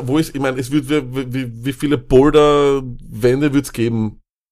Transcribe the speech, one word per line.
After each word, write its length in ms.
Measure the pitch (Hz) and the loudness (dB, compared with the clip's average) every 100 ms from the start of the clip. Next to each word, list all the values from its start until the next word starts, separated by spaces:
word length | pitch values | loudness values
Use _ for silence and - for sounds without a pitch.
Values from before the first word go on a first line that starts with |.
| 123 | 2
wo 100 | 147 | 0
ist, 160 | 160 | 0
ich 80 | - | -2
mein, 160 | 135 131 | -4 -4
es 140 | 123 | -2
wird, 180 | 147 127 | -2 0
wie, 440 | 151 127 127 127 | -2 -2 -6 -6
wie, 320 | 127 123 113 123 | -6 -8 -8 -8
wie 80 | |
viele 240 | 131 147 143 | -4 -2 -2
Boulder-Wände 1600 | - 131 143 147 147 147 143 139 131 120 - 113 123 131 151 | 4 6 6 6 4 4 2 0 -4 -12 -14 -2 0 2 2
wird's 200 | 135 139 | 0 -2
geben? 480 | - 117 113 110 - _ _ _ | -2 -2 -2 -4 -6 _ _ _